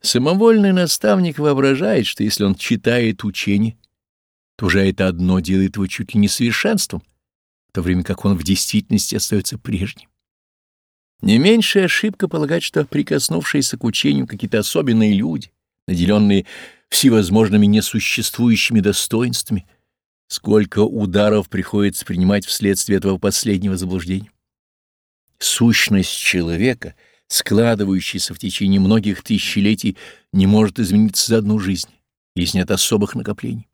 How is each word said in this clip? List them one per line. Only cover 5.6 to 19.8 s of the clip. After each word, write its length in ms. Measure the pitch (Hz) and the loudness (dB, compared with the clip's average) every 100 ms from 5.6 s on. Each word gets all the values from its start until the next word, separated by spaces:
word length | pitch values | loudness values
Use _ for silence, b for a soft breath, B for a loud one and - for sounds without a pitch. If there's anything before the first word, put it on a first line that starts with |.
| 95 - | 0 -2
его 100 | 95 | -6
чуть 280 | - 104 | -6 -4
ли 60 | 110 | 0
не 80 | 101 | 0
совершенством, 760 | - 120 110 - 220 - 87 _ _ _ _ _ _ _ | 2 -2 0 -2 -2 -4 -8 _ _ _ _ _ _ _
в 40 | |
то 100 | - | -6
время 200 | 87 90 | 0 0
как 220 | 87 95 | -2 -2
он 120 | 101 95 | 0 -2
в 60 | |
действительности 720 | 80 95 - 110 - 104 - | 0 -2 0 -2 0 -2 -2
остается 440 | 104 - 104 - - | -4 -2 -2 -4 -10
прежним. 500 | - 90 98 - _ _ _ _ _ _ _ _ _ _ _ _ | -6 -6 -6 -8 _ _ _ _ _ _ _ _ _ _ _ _
Не 160 | 95 107 | 2 4
меньшая 460 | 165 226 208 202 | 6 4 4 2
ошибка 440 | 185 - 214 196 185 | 2 0 -2 -4 -4
полагать, 340 | 165 147 165 | -2 -2 -2
что 220 | - - | -2 -4
прикоснувшиеся 920 | 143 151 147 151 - 165 156 147 135 120 | -2 -2 -2 -2 -2 -4 -2 -2 -2 -2
к 60 | |
учению 420 | 120 110 143 143 127 | -4 -2 0 0 -2
какие-то 320 | 107 110 113 | -6 -4 -2
особенные 560 | 101 - 139 113 110 | -2 -2 2 2 4
люди, 380 | 101 110 - - _ _ _ - | 2 0 -4 -10 _ _ _ -6
наделенные 600 | 90 90 104 104 98 92 B B B B | -2 2 4 4 2 0 B B B B
всевозможными 800 | - 139 113 92 104 110 104 101 | 2 4 4 4 4 4 4 6
несуществующими 1120 | 107 101 110 - - 113 - 120 110 - 113 | 4 2 -4 -4 -4 -6 -2 2 2 2 2
достоинствами, 840 | 101 98 - 113 123 123 - 104 - _ | 2 0 -2 -2 -2 -4 -4 -6 -8 _